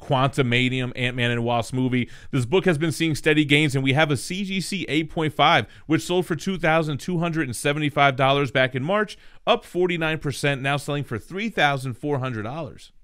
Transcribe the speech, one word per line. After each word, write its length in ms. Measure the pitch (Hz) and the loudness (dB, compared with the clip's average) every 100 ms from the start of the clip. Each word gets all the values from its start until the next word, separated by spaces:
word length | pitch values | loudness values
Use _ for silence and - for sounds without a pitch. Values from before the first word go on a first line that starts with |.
Quantumanium 920 | - 131 135 - 123 120 127 131 123 127 | -2 2 2 2 2 2 2 0 -4 -4
Ant-Man 340 | 123 123 120 | -4 -2 -2
and 140 | 120 | 0
Wasp 300 | 117 120 113 | 0 -2 -2
movie. 340 | 127 127 123 117 - - | -2 0 0 -2 -8 -4
This 160 | 143 117 | -2 0
book 180 | 185 | 2
has 140 | 185 147 | 2 2
been 140 | 165 | 0
seeing 220 | - 165 | 0 -2
steady 300 | 143 156 151 | 0 2 4
gains, 300 | 147 147 151 | 4 4 4
and 100 | 135 | 2
we 80 | 135 | 2
have 180 | 131 160 | 2 2
a 60 | 135 | 0
C 260 | - 180 | -4 -6
G 200 | 190 190 | -4 -4
C 240 | - - - | -4 -6 -2
eight 220 | 147 160 | -2 -2
point 240 | - 156 | -2 -2
five, 320 | - 147 156 107 - | 2 4 4 2 -8
which 180 | - 156 | -2 -2
sold 220 | - 180 | 0 -2
for 100 | - | 0
two 220 | 165 190 190 | -4 -4 -2
thousand 400 | 165 165 156 143 | 2 2 2 -4
two 220 | - 165 | -4 -2
hundred 280 | 170 160 131 | -2 -2 -4
and 80 | |
seventy-five 640 | 113 147 147 147 147 143 131 | -2 -2 0 0 4 4 4
dollars 340 | 135 143 143 | 2 2 2
back 240 | 135 131 | 2 0
in 80 | 127 | 0
March, 360 | 147 208 202 - - - - | -2 -2 -2 -8 -20 -4 2
up 200 | 233 - | 2 0
forty-nine 520 | 175 180 170 160 156 | -2 0 0 -2 -2
percent, 440 | 147 - 147 139 | -4 -2 -2 0
now 160 | 135 143 | -2 -2
selling 260 | - 147 | -2 -6
for 140 | 135 110 | -4 -8
three 320 | - 175 226 | -8 -8 -4
thousand 420 | 190 147 139 131 | 2 2 2 -4
four 280 | 117 147 139 | -6 -4 -2
hundred 240 | 131 113 | -2 -6
dollars. 460 | 104 156 131 - - - | -6 -8 -10 -14 -20 -20